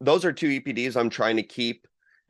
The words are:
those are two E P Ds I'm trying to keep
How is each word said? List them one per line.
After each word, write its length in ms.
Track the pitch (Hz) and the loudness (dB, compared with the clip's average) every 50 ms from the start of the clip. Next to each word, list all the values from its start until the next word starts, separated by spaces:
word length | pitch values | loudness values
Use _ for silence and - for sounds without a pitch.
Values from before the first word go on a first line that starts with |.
those 240 | 127 143 160 185 175 | 2 2 4 4 2
are 80 | 175 135 | 0 -2
two 140 | - 165 | 0 0
E 120 | 147 139 131 | 0 0 -2
P 140 | - 139 117 | -4 -4 -4
Ds 220 | 120 123 131 117 | -4 -2 -2 0
I'm 140 | 127 117 113 | 0 0 0
trying 260 | - - 107 110 113 | 0 0 0 2 2
to 80 | 113 104 | 0 -2
keep 440 | - - 123 120 117 117 - _ _ _ _ _ _ _ _ _ | -4 -4 -4 -4 -4 -4 -8 _ _ _ _ _ _ _ _ _